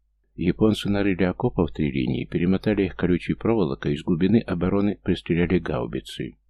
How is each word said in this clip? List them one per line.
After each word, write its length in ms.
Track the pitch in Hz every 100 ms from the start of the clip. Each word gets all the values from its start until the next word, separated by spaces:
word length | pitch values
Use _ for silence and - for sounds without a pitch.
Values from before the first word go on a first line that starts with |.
| _ _ _ -
Японцы 540 | 87 - 110 101 98
нарыли 340 | 101 101 90
окопов 480 | 92 90 - - 80
в 20 |
три 180 | - 76
линии, 340 | 65 62 62 -
перемотали 580 | 82 87 95 - 104
их 120 | 92 -
колючей 380 | - 87 -
проволокой, 600 | 80 110 113 82 67 -
из 100 | 71
глубины 360 | - 85 92 113
обороны 600 | - 90 90 101 101 -
пристреляли 540 | - 87 - 82 87 90
гаубицы. 800 | 82 - - - - - - - _